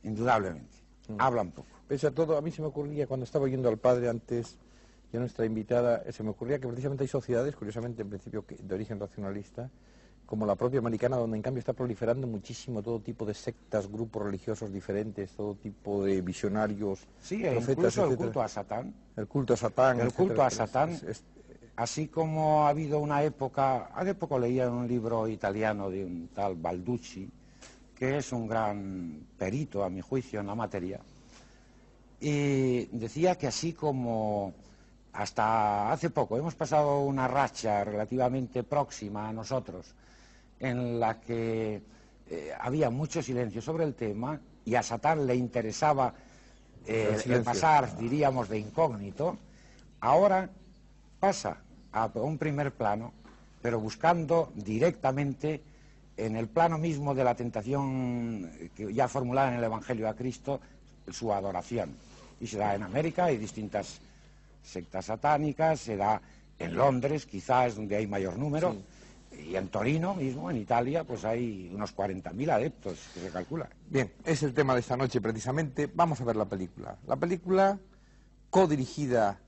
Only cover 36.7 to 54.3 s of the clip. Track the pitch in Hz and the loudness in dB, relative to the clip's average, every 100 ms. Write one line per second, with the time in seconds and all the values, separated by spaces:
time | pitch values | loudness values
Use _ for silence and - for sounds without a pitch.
36.7 | 151 147 143 139 135 127 131 135 - 113 | 4 4 2 2 2 2 2 0 0 0
37.7 | 104 101 104 110 127 127 131 123 127 117 | 2 0 -2 -2 2 2 0 -2 -4 -2
38.7 | 147 139 - 104 104 107 113 110 131 101 | 0 -2 -4 -8 -6 -6 -8 -4 -4 -4
39.7 | 90 - - - - - - - - 131 | -12 -16 -20 -20 -20 -20 -20 -20 -6 -4
40.7 | 123 123 117 113 113 - 117 113 110 110 | -2 -2 2 0 0 -4 -2 0 0 -2
41.7 | 104 - - - - - 82 76 73 120 | -4 -10 -20 -20 -20 -10 -10 -8 -6 -2
42.7 | 143 139 135 151 160 131 123 120 104 117 | 2 2 2 -2 -2 -2 -2 -2 -4 -4
43.7 | 160 156 127 113 104 123 101 - - - | -2 -2 -2 -4 -2 -4 -6 -10 -12 0
44.7 | 120 104 117 147 160 135 127 123 120 110 | 2 2 0 2 2 2 2 2 -2 -2
45.7 | 104 151 139 123 - - - - - - | 0 2 4 2 -2 -20 -20 -20 -20 -20
46.7 | - - 113 107 110 123 123 117 120 160 | -18 -2 0 2 2 2 2 2 4 6
47.7 | 151 123 101 113 143 143 131 107 107 107 | 6 6 -2 -2 2 2 2 -2 -4 -4
48.7 | 156 160 110 101 95 160 208 - - - | 0 0 0 -8 -4 -4 -4 -14 -20 -20
49.7 | - - - 113 151 202 190 185 - - | -20 -20 -4 4 8 8 6 0 -10 -20
50.7 | - - - - - 190 190 101 78 - | -20 -20 -20 -20 0 2 2 -2 -6 -14
51.7 | - - 110 113 - 127 156 156 143 143 | -20 -6 -2 -2 0 -2 -2 -2 0 -2
52.7 | - 110 104 117 - - - - - 120 | 0 0 0 -4 -14 -20 -20 -20 -6 -2
53.7 | 117 107 - 160 175 151 | -2 -2 0 2 4 4